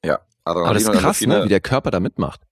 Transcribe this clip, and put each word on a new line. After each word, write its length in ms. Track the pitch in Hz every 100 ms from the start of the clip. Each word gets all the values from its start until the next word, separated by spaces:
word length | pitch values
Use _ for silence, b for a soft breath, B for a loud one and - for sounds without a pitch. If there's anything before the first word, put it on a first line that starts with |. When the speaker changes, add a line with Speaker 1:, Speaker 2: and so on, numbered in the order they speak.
| 82
Speaker 1:
Ja, 140 | - _ _
Adrenalin 220 | - 85 85
Speaker 2:
Aber 80 |
das 100 | 101
ist 60 | 107
Speaker 1:
und 40 | 101
Speaker 2:
krass, 260 | 95 208
Speaker 1:
Endorphine. 160 | 127 107
Speaker 2:
ne, 60 | 95
wie 40 |
der 120 | 98
Körper 280 | - 131 -
da 100 | 90
mitmacht. 400 | 92 - 69 - _